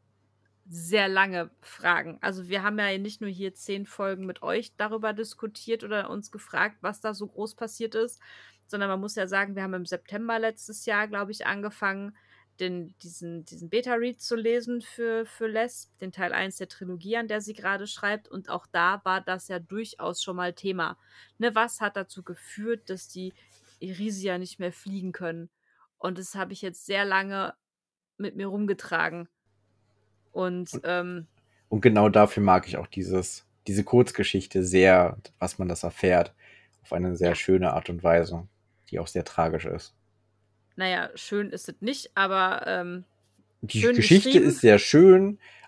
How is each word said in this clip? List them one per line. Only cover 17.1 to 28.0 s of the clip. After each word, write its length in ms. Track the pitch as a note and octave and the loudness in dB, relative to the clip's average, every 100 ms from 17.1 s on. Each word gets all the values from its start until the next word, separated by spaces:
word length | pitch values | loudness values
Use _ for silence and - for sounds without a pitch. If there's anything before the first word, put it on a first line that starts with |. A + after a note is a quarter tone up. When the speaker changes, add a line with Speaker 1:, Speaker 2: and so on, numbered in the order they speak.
| A#3 | -6
Speaker 1:
an 100 | A3+ | -4
der 140 | G#3+ | -6
sie 140 | G#3 | -6
gerade 320 | G#3+ - G3 G#3 | -8 -4 -4 -6
schreibt. 420 | - G3+ G#3+ - | -6 -4 -6 -8
Und 220 | F#3+ - | -14 -8
auch 160 | F3+ - | -10 -6
da 300 | E3+ F3 G3+ | 0 0 0
war 200 | F#3+ F#3+ | -2 -4
das 260 | F#3+ F#3 - | -2 -8 -6
ja 100 | F#3 | -10
durchaus 640 | E3+ G3+ A3 - E3+ F3+ | -8 -10 -10 -8 -6 -6
schon 140 | - F3+ | -6 -4
mal 160 | F3+ | -6
Thema. 460 | F3 F#3+ F#3 E3 - _ - - - | -6 -6 -4 -4 -6 _ -20 -20 -4
Ne, 160 | A#3 | -2
was 260 | A3 A#3 - | 2 0 0
hat 160 | G#3 G3+ | -6 -6
dazu 260 | F#3+ - | -10 -12
geführt, 680 | F3 F3 - - G#3+ A#3 - | -16 -16 -16 -12 -6 -6 -6
dass 180 | F#3+ - | -12 -12
die 240 | F3+ F#3 - _ _ _ - | -12 -12 -14 _ _ _ -16
Irisia 580 | F#3+ F3+ G#3+ G3 F#3+ F3+ | -14 -8 -6 -4 -4 -4
nicht 220 | F3+ - | -8 -8
mehr 140 | F3+ | -8
fliegen 400 | F3 G3 G3 F#3 | -8 -10 -8 -8
können? 360 | E3+ F3 E3 E3+ _ _ _ _ _ | -8 -8 -8 -12 _ _ _ _ _
Und 220 | F#3 F3+ | -8 -8
das 160 | F#3 | -10
habe 180 | G3 F#3 | -8 -8
ich 80 | G3 | -8
jetzt 240 | F#3+ F3+ | -10 -12
sehr 220 | - G3 G3+ | -4 -2 0
lange 480 | F#3+ G3 G3 F#3+ - _ _ _ _ | 0 -2 -4 -6 -8 _ _ _ _